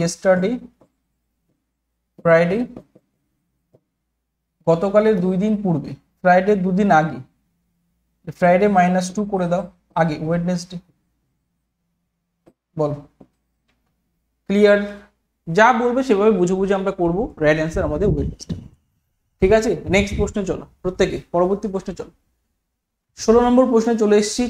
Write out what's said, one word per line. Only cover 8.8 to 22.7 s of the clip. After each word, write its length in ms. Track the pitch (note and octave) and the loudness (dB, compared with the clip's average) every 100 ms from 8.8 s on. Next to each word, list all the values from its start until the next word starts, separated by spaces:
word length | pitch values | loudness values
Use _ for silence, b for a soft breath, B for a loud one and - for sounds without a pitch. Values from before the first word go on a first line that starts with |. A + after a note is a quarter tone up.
| F3+ F#3 F3+ | 2 0 -4
two 60 | - | -6
করে 220 | G#3 F#3+ F3 | -4 -4 -2
দাও, 140 | F3 G3+ _ _ | -4 -6 _ _
আগে 200 | - E3 D3+ D#3+ | -2 -2 -2 -4
Wednesday। 500 | F3 E3+ F3+ - F3 - _ _ _ _ _ _ _ _ _ _ _ _ _ _ _ _ _ _ D#3 | -4 -2 -6 -8 -16 -18 _ _ _ _ _ _ _ _ _ _ _ _ _ _ _ _ _ _ -6
বলো, 180 | D3 C#3+ - _ - _ _ _ _ _ _ _ _ _ _ _ - | -6 -6 -14 _ -20 _ _ _ _ _ _ _ _ _ _ _ -4
Clear? 300 | G3+ G#3 G3+ G3+ - - _ _ _ - | 4 4 4 0 -12 -20 _ _ _ -4
যা 180 | E3 A3+ | 2 4
বলবে 280 | A#3 A#3+ A#3+ | 4 0 -2
সেভাবে 300 | C4+ G3 G#3+ F#3+ | 0 2 2 2
বুঝে 140 | F3 | 0
বুঝে 200 | F#3 G3 | 0 -2
আমরা 180 | G3 F#3+ | -2 -2
করবো, 300 | F#3+ E3+ F3 B3 - | -2 -2 -2 -4 0
right 200 | D3+ D#3+ | 0 2
answer 240 | D#3+ F#3+ | -2 -4
আমাদের 240 | D#3 D3+ G3+ | -4 -2 -2
ওয়েডনেসডে। 460 | D3+ C3 - - - - _ _ _ _ _ _ _ | -2 -4 -8 -12 -14 -14 _ _ _ _ _ _ _
ঠিক 120 | F#3+ | 2
আছে, 180 | A3 A3+ D#3 - | 2 2 -4 -2
Next 200 | F#3+ G3+ - | -2 0 -2
প্রশ্নে 260 | G3 G#3+ | -4 -4
চলো 200 | F#3 - - _ | -6 -8 -10 _
প্রত্যেকে, 360 | F#3 F3+ F#3 - - | -10 -2 -2 -2 -6
পরবর্তী 340 | E3+ F3+ G3+ G#3+ | -2 -2 -2 -6
প্রশ্নে 260 | F#3+ F#3 | -8 -10
চলো। 180 | - - _ _ _ _ _ _ | -14 -16 _ _ _ _ _ _